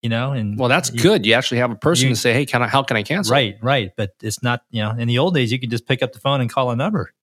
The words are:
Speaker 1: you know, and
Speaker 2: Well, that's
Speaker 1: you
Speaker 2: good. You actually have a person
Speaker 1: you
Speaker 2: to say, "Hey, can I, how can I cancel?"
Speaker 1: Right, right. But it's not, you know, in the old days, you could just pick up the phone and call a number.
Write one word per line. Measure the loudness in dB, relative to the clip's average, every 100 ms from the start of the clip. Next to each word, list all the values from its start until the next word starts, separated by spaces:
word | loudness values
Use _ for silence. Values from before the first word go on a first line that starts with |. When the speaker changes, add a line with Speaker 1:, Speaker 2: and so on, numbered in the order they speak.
Speaker 1:
you | -2
know, | -2 -2
and | -2 -4 -2
Speaker 2:
Well, | 2
that's | 2 0
Speaker 1:
you | 2
Speaker 2:
good. | 2 4 4
You |
actually | 4 4 0
have | 0
a | 0
person | 0 2 2
Speaker 1:
you |
Speaker 2:
to | 2
say, | 2
"Hey, | 2 0
can | 0
I, | 2
how | 0
can | 0 -2
I |
cancel?" | -2 -2 2
Speaker 1:
Right, | 2 2 -2
right. | -2 0 -2 -6
But | -8 _
it's | -10 -4
not, | -4 -4 _
you | -6
know, | -4
in | -2 -2
the | 0
old | 2
days, | 2 0
you | 0
could | -2
just | -4 -2
pick | -2
up | -2
the | -4
phone | -2 0
and | 0
call | 0 0
a | 0
number. | -2 -2 -6 _